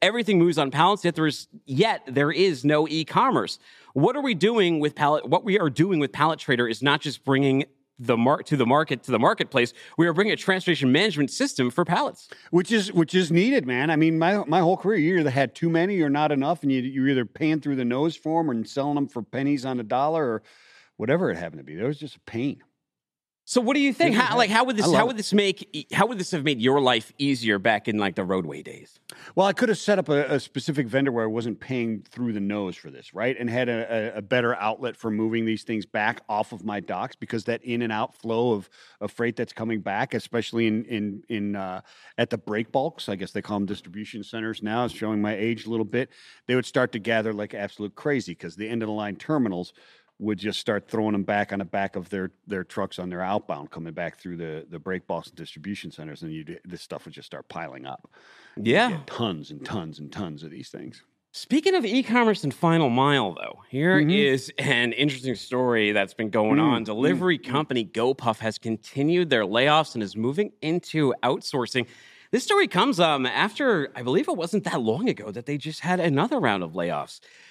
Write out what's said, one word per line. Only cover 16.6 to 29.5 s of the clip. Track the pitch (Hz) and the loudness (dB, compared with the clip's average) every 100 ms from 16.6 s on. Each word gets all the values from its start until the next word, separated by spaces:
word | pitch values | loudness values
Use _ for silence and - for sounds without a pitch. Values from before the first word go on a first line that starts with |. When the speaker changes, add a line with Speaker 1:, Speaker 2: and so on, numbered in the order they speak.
Speaker 2:
and | 143 | 0
you, | 131 | 0
you're | 127 135 131 | -2 0 2
either | 135 110 | 2 0
paying | - 156 156 | -2 0 0
through | 147 131 | 0 -2
the | |
nose | 120 127 160 156 | 0 0 0 -2
for | 156 160 | -2 0
'em | 160 | 0
and | 117 107 | -2 -4
selling | - 143 143 | -4 -2 -2
'em | 139 | -2
for | 120 | -6
pennies | 107 127 139 143 | -8 -4 -2 -2
on | 131 123 | -2 -4
a | |
dollar | 107 123 147 160 | -2 0 0 0
or | 135 110 - - _ - _ - | 0 -2 -6 -20 _ -20 _ -6
whatever | 113 165 165 | 0 2 2
it | 85 | -2
happened | 87 76 | -6 -12
to | |
be. | 67 78 | -12 -6
There | 123 | -4
was | 147 | -4
just | 147 - | -10 -16
a | |
pain. | - 113 135 - _ _ _ _ _ _ _ _ | -10 -4 -4 -6 _ _ _ _ _ _ _ _
Speaker 1:
So | - 247 | -2 0
what | 233 285 | 2 2
do | |
you | 277 | 2
think? | 226 330 | 4 4
Speaker 2:
Didn't | 226 | 4
Speaker 1:
How, | 247 | 4
Speaker 2:
have | 233 | 4
Speaker 1:
like, | 214 | 4
how | 220 | 4
would | 254 214 | 4 2
this, | |
Speaker 2:
I | 175 | 4
love | 165 | 6
Speaker 1:
how | |
Speaker 2:
it. | 233 | 4
Speaker 1:
would | 220 | 0
this | 196 | 0
make, | 202 196 - - 151 - | 4 4 0 -6 -12 -4
how | - 214 | 0 0
would | 226 | 0
this | 180 | -4
have | 165 | -2
made | 139 131 | 0 2
your | 120 143 | 4 6
life | 127 120 - - | 6 4 0 -4
easier | 139 131 113 101 | -2 0 2 2
back | 107 107 123 | 4 2 2
in, | 107 | 0
like, | 98 | 0
the | 87 | 0
roadway | 92 95 80 71 | 0 0 -2 -8
days? | - - - _ - - - - | -12 -18 -20 _ -20 -20 -6 2
Speaker 2:
Well, | |
I | 196 | 2